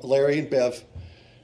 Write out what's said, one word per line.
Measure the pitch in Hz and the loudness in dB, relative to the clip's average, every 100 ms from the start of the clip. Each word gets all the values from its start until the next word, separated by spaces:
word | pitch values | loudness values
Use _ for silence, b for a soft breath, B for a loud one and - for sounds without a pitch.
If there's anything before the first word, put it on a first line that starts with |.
Larry | 127 139 143 151 | 0 2 2 0
and | 139 | 0
Bev, | 135 123 - - b b b b b | 0 0 -2 -14 b b b b b